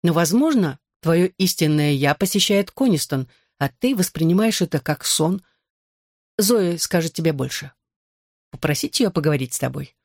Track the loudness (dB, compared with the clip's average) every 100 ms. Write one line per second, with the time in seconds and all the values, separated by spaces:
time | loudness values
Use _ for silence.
0 | 0 2 2 2 2 2 0 -4 _ _
1 | 0 2 2 _ -2 0 0 2 2 2
2 | 0 0 0 0 2 2 0 0 2 2
3 | 0 -4 -6 _ _ _ -6 _ -2 0
4 | -2 0 2 2 2 0 -2 -2 -4 -6
5 | -2 0 0 -2 _ _ _ _ _ _
6 | _ _ _ -2 2 2 2 -2 -2 -2
7 | -2 -2 -2 -2 -6 -8 -12 _ _ _
8 | _ _ _ _ _ -6 -4 -2 -4 0
9 | 0 0 0 0 -4 -6 -6 -6 -14 _